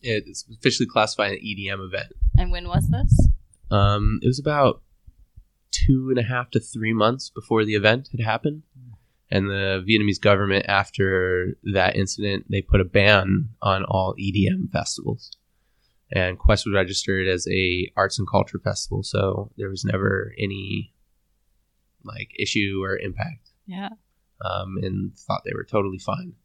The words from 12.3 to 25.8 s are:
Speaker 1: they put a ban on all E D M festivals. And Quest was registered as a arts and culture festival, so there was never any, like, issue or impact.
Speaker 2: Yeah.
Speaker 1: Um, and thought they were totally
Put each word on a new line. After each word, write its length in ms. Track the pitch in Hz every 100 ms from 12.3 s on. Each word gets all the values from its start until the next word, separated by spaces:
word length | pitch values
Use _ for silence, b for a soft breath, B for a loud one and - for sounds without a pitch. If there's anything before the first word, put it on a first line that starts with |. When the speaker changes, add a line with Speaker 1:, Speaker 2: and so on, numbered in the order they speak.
| 98 -
Speaker 1:
they 100 | 101
put 200 | - 101
a 40 | 90
ban 640 | - 101 104 95 98 110 -
on 240 | 104 95 98
all 280 | 98 95 -
E 140 | 98
D 160 | 95 95
M 160 | 190 -
festivals. 580 | - - - - 117 - - _ _ _ _ _ _ _
And 260 | - 90 90
Quest 280 | 113 104 -
was 80 | 98
registered 520 | 92 95 - 95 92
as 200 | 90 92
a 420 | 95 92 90 90 -
arts 240 | 98 -
and 80 | 98
culture 300 | 98 - 95
festival, 440 | - 101 - 98
so 480 | 101 101 98 98 101 -
there 120 | 101
was 160 | 98 101
never 480 | 98 98 98 101 107
any, 560 | 101 98 98 98 110 _ _ _ _ _ _ _ _ _ _ _
like, 280 | - 107 104 -
issue 440 | 101 110 101 98
or 140 | 95 98
impact. 520 | - 101 101 160 _ _ -
Speaker 2:
Yeah. 240 | 185 202 220 _ _ _ _
Speaker 1:
Um, 340 | 95 92 95 95
and 360 | 95 95 98 -
thought 260 | - 101 -
they 80 | -
were 80 |
totally 340 | - 110